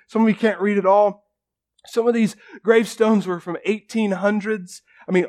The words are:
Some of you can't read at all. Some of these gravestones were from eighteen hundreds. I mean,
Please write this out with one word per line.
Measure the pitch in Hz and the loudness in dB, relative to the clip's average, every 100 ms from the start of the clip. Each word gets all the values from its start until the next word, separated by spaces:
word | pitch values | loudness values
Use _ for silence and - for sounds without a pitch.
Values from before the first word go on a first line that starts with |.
| _ | _
Some | 214 | 0
of | 220 | 2
you | |
can't | - 220 180 | 2 0 0
read | 202 202 | -2 0
at | 185 | 4
all. | 202 208 202 _ _ _ _ _ _ - | 4 4 0 _ _ _ _ _ _ -10
Some | 233 233 | -2 0
of | |
these | 233 220 - - - | 2 0 -2 -18 -8
gravestones | 190 233 220 - 220 214 175 | 0 0 0 0 2 2 0
were | 175 | -6
from | 180 165 | -8 -8
eighteen | 175 214 - 226 214 | -6 -6 -6 -4 -2
hundreds. | 180 202 214 196 220 180 - _ _ - | -2 -2 -2 -4 -8 -10 -20 _ _ -4
I | |
mean, | 185 | -2